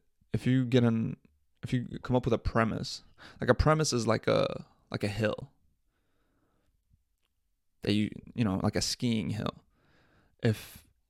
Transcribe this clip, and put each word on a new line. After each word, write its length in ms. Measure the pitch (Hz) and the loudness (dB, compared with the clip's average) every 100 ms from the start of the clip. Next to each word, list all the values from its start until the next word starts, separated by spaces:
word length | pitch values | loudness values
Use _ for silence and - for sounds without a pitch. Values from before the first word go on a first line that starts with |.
| _ _ _ | _ _ _
if 140 | 110 123 | -4 0
you 180 | 131 | 0
get 200 | 127 127 | 2 4
an, 320 | 120 113 113 - _ _ _ _ | 4 2 -2 -6 _ _ _ _
if 100 | - | -4
you 140 | 127 - - | -4 -4 -10
come 140 | - 123 | -2 0
up 80 | |
with 80 | 123 | 2
a 60 | 110 | 0
premise, 640 | - 113 113 85 - - - - - - | 0 0 0 0 -6 -10 -16 -20 -20 -4
like, 100 | 120 | 2
a 40 | |
premise 380 | 120 147 156 156 | 4 4 4 2
is 140 | 123 110 | 0 0
like 200 | 113 - | 0 2
a, 380 | 107 - - - _ - | 2 2 -4 -14 _ -10
like 140 | - | -6
a 40 | 104 | -4
hill 420 | 104 107 - - _ _ _ _ _ _ _ _ _ _ _ _ _ _ _ _ _ _ _ _ _ _ _ | -2 -2 -2 -10 _ _ _ _ _ _ _ _ _ _ _ _ _ _ _ _ _ _ _ _ _ _ _
that 100 | - | 0
you, 180 | 104 107 - - | 2 0 -4 -10
you 100 | - | -2
know, 160 | 110 95 | 0 0
like 140 | 104 - | 0 0
a 60 | |
skiing 480 | - - 123 110 92 | -2 -2 -2 -2 -2
hill. 240 | 107 - - _ _ _ _ _ _ _ _ | -4 -6 -8 _ _ _ _ _ _ _ _
If 400 | 117 107 - - - _ _ | 0 0 -4 -20 -20 _ _